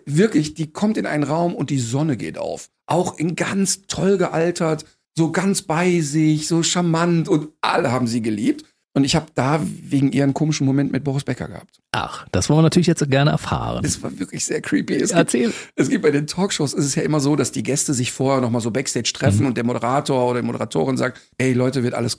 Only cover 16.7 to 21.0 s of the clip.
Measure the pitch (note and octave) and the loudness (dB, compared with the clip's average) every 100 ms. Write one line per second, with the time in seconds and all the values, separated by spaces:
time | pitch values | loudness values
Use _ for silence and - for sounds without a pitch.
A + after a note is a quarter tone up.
16.7 | - C#3+ D#3+ D#3+ D3+ C#3 D3 B2+ - G#2+ | 0 -2 0 0 0 2 2 0 -2 -2
17.7 | C#3+ - B2+ B2 - C3+ C3+ B2 A#2+ A2+ | -2 0 -2 -2 -2 0 2 0 0 -2
18.7 | A2 D3 B2+ A2+ - B2+ G2+ C3+ B2 A#2 | -2 -4 -4 -4 -2 0 2 2 0 -2
19.7 | B2 A#2+ C3+ D3+ C3 B2 B2 A#2 A#2+ A#2 | -2 0 0 0 0 2 0 -2 -4 -4
20.7 | D#3 C#3+ B2+ | -2 -2 0